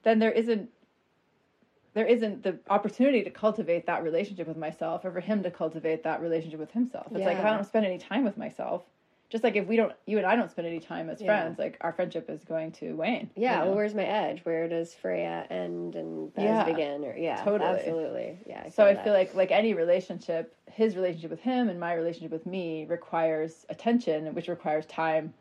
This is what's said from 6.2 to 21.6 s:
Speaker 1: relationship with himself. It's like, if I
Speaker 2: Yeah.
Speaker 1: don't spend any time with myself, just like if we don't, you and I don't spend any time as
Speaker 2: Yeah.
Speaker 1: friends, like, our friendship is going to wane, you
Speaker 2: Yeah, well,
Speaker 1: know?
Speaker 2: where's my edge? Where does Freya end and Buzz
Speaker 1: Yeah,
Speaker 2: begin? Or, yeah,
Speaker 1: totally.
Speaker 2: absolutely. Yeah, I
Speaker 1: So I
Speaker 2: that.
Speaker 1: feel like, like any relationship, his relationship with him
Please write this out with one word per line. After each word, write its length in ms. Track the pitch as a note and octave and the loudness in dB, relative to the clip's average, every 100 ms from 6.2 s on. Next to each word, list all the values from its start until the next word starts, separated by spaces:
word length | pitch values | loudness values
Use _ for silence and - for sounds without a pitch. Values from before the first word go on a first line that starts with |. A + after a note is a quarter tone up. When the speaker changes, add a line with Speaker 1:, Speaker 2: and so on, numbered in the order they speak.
Speaker 1:
relationship 360 | E3 D#3+ D#3+ D#3 | -2 -2 -2 -10
with 120 | D#3 | -6
himself. 360 | A3 B3 - - | -2 -2 -4 -8
It's 140 | G#3 | -2
like, 120 | F#3+ F#3 | 0 2
if 80 | |
I 40 | G#3 | 2
Speaker 2:
Yeah. 40 | G#3+ | 0
Speaker 1:
don't 80 | |
spend 200 | G3+ A3+ | 0 0
any 140 | G3+ F3+ | 0 -2
time 260 | - G#3+ | -4 0
with 140 | A#3+ - | 0 -2
myself, 460 | - - - - - _ _ _ _ | -10 -8 -6 -6 -8 _ _ _ _
just 160 | A3+ | 0
like 120 | A#3 G3+ | 2 2
if 100 | F3+ | 2
we 100 | A3+ | 2
don't, 160 | G#3+ - - | 2 -2 -2
you 120 | G#3 | 0
and 80 | F#3 | 4
I 100 | A#3 | 2
don't 140 | F#3 | 2
spend 160 | - E3+ | -4 -6
any 120 | E3+ | -6
time 280 | - E3+ E3 | -8 -8 -8
as 120 | D#3 | -6
Speaker 2:
Yeah. 60 | G#3 | 2
Speaker 1:
friends, 320 | G#3 E3 D#3+ | 2 2 -4
like, 200 | D3 - | -6 -4
our 120 | E3+ | -6
friendship 360 | E3 F3 E3 D#3 | -2 -4 -4 -8
is 160 | D#3 | -12
going 280 | - D#3+ D#3+ | -6 -6 -6
to 220 | - E3+ D#3 | -8 -8 -4
wane, 340 | E3+ A3+ - | -2 -2 -6
you 80 | - | -2
Speaker 2:
Yeah, 160 | A#3+ G3+ | 0 2
well, 100 | F3 | 2
Speaker 1:
know? 60 | G3 | 2
Speaker 2:
where's 180 | G#3 | 0
my 100 | G#3 | 0
edge? 360 | F#3 G#3 D#3+ - | 0 0 -2 -4
Where 240 | - E3 E3 | -4 -2 0
does 260 | E3 E3 | -2 -4
Freya 520 | - F#3 E3+ - - - | -6 -4 -2 -2 -6 -6
end 480 | F2+ F2 F2 E2+ E2 | -6 -6 -6 -6 -8
and 380 | D#2+ E2 D#2 | -8 -8 -8
Buzz 100 | - | 0
Speaker 1:
Yeah, 200 | G3+ A3 | 2 4
Speaker 2:
begin? 400 | E3 E3 D3 C#3+ | 2 0 -2 -4
Or, 120 | C#3 - | -6 -4
yeah, 200 | E3 A#2+ | -4 0
Speaker 1:
totally. 280 | G3+ G#3 F3+ | 0 2 2
Speaker 2:
absolutely. 680 | - - E3 D#3 A#2+ - F#3 - | 0 0 -2 -2 -4 -8 -10 -14
Yeah, 160 | - - | -14 -6
I 20 | |
Speaker 1:
So 160 | - | 6
I 80 | G3+ | 8
Speaker 2:
that. 100 | G3 | 8
Speaker 1:
feel 80 | G3+ | 4
like, 200 | G3+ F#3 | 4 4
like 160 | F#3 F#3+ | 2 4
any 220 | F3+ A3+ | 4 4
relationship, 840 | F#3 E3 F3+ F3+ F3+ - E3 E3 _ - | 2 4 4 2 -10 -4 -4 -4 _ -20
his 260 | - A3 F3+ | 2 2 2
relationship 340 | F#3 E3 D#3+ | -2 -2 -8
with 100 | D#3+ | -6
him 280 | B3 B3+ | -2 2